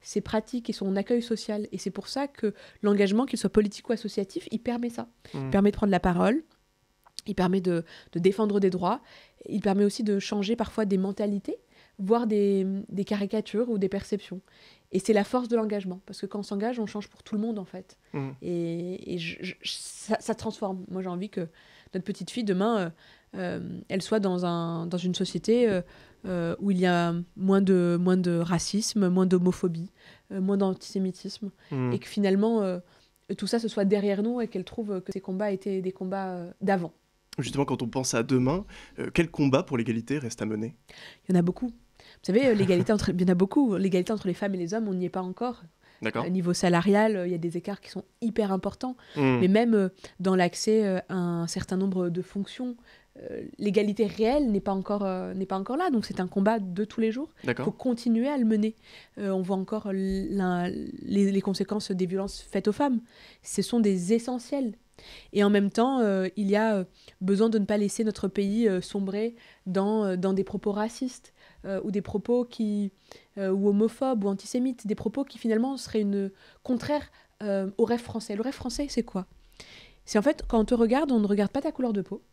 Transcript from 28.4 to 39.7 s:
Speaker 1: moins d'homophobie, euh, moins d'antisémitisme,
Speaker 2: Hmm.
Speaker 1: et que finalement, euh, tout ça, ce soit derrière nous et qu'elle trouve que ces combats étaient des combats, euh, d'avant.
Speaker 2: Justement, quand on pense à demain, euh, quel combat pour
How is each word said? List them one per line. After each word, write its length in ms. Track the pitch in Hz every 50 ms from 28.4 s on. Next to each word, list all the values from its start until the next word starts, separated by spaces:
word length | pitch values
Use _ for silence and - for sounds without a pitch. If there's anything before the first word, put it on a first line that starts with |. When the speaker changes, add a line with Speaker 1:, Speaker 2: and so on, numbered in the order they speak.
| 170 170 190 185 - - - 202 226 - - 214 196 180
Speaker 1:
moins 180 | 180 185 185
d'homophobie, 640 | 185 185 185 175 180 185 - - 180 170 165 170 196 _ _ - - - - _ _ 196
euh, 80 | 196
moins 160 | 185 190 202
d'antisémitisme, 960 | 196 196 190 185 185 - - - 196 190 190 180 - - 196 - - - 196 - _ _ -
Speaker 2:
Hmm. 220 | - 135 127 127 120
Speaker 1:
et 60 | 190
que 80 | -
finalement, 560 | - - - 202 196 190 196 208 220 233 226 202
euh, 160 | 190 180 180 180 _ _ _ _ _ _ _ _ _ 196
tout 100 | - 208
ça, 120 | 190 - 233
ce 100 | 226 220
soit 160 | - - 202
derrière 380 | 196 208 208 196 208 196 190 208
nous 180 | 226 240 247
et 80 | 233 220
qu'elle 160 | - 190 180
trouve 360 | - - - 226 208 202 185
que 120 | 180 - 196
ces 80 | 196
combats 300 | 190 - 185 185 208 208
étaient 300 | 202 190 196 208 196 190
des 120 | 185 190 190
combats, 380 | - 190 185 185 196 190 185
euh, 200 | 185 180 170 175 - _
d'avant. 320 | - 196 196 190 170 160 - _ _ _ _ _ _ _ - -
Speaker 2:
Justement, 260 | 139 120 117 135 143
quand 180 | 135 135 120 139
on 60 | 117
pense 240 | 104 135 131 - -
à 80 | 120 117
demain, 440 | 127 135 127 123 127 147 185 214 - - - - - - -
euh, 100 | 135 - -
quel 160 | - 170 160
combat 320 | - - 151 139 131 135 139
pour 160 | 139